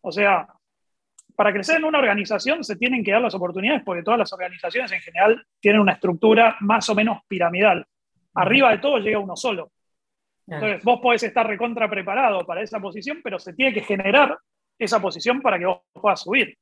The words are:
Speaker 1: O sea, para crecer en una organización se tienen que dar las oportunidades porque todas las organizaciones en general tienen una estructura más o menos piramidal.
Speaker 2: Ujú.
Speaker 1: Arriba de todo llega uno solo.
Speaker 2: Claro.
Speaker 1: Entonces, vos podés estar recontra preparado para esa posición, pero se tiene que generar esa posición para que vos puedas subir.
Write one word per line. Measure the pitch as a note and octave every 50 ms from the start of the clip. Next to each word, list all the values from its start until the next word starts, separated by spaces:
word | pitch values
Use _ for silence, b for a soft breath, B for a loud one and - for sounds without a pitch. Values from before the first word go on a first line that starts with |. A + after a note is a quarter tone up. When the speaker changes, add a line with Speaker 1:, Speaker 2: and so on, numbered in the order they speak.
Speaker 1:
O | - F#3+
sea, | D3+ F#3+ G#3 G3+ F#3+ E3+ D#3 _ _ _ _ _ _ _ _ _ _ _ _ _ _ - _ _ _
para | - G#3 G#3 F#3+
crecer | G3+ F#3+ - D#4+
en | D#4+ D#4
una | D#4 D#4 D4
organización | C4+ A3 G3+ G#3 G3 - A3 G3 - B3+ D#4 E4+ A#3+
se | - G#3
tienen | F3 A#3 B3+ C4 B3 G3+
que | G3+
dar | G3 A3+
las | B3 A3 F3+
oportunidades | G3 F3 F3 E3+ F#3+ F#3+ A#3 D4+ B3+ -
porque | G3+ F3+ F3
todas | E3 G#3 A#3
las | A#3 G#3 - -
organizaciones | F3+ F3+ F3+ F3+ F3 - F3 F#3+ A#3+ B3+ G#3+
en | F#3+ F3+
general | - E3+ E3+ E3+ G3 G#3+ A3+ - - _ _ _
tienen | - G3+ G#3 G#3+
una | G#3 F#3+ -
estructura | - - F#3 F3 D#3+ - A3 A3 A3+ A#3 A3 A3 -
más | G#3 G3+ A3 A3 G#3+ -
o | G#3+
menos | G3+ G#3+ A#3 G3+ - _
piramidal. | _ G3+ F3+ F3 E3+ E3+ F3+ G3+ G#3+ F3+ -
Speaker 2:
Ujú. | D3 _ _ _ _ _ _ _ _ _ _
Speaker 1:
Arriba | - F3+ - A#3 C#4 C4+ A#3+
de | G#3+ F#3+
todo | - C#4+ D4
llega | A#3 G3 G#3+ A3 G#3
uno | G3+ F#3+ F3
solo. | - - B3+ G#3 F3 D#3 - _ _ _ _ _ _ _ _ _ _ _ _ _ _ _
Speaker 2:
Claro. | - E3 F#3 G#3+
Speaker 1:
Entonces, | G#3+ G3+ E3+ -
vos | A3+ B3 A#3+
podés | B3 B3 A#3+ A3
estar | A#3 G#3+ - B3 A3+
recontra | A3 G#3 F#3+ A#3 A#3+ A#3 A#3+ A3
preparado | G3+ G#3 G3 F#3 F#3+ G3 B3 C4+ A#3 G3+ F#3 F3
para | - E3+ F3 A3
esa | G#3+ A3 G#3+
posición, | F#3+ G3 E3+ - F3+ C4+ D4+ E4+ -
pero | F4+ F#3+
se | F3+ - F#3 F3
tiene | - C4 C4+
que | G#3 G#3+
generar | - - G#3 G3 F#3+ G3 G#3+ - - - - - _ _ _ _ _ _ _ _
esa | A#3 G3+ A3+ G#3+
posición | F#3 F#3 E3 E3+ F3+ A3+ B3 C#4
para | - B3+ G3+ F3
que | F3
vos | F#3 F3+ - _ _ _
puedas | - - G#3 F#3 -
subir. | - E3 G#3 C4+ G#3 - - _